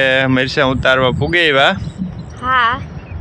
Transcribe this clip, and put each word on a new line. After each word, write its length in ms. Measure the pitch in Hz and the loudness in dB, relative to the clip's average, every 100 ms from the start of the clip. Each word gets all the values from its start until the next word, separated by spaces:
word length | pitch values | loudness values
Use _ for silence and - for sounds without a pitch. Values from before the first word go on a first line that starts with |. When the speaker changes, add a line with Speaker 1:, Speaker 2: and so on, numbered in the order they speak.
| 135 131 135 | 2 2 2
Speaker 1:
મરચાં 460 | 131 127 151 131 | 2 0 0 0
ઉતારવા 360 | 131 131 131 127 | 2 2 2 2
પૂગે 300 | - 147 170 160 | 0 0 2 2
એવા. 260 | 135 151 196 - - 185 - - - | 4 2 0 -6 -8 -10 -10 -14 -8
Speaker 2:
હા, 340 | 247 254 233 262 294 - - - | -2 2 2 0 -8 -14 -12 -10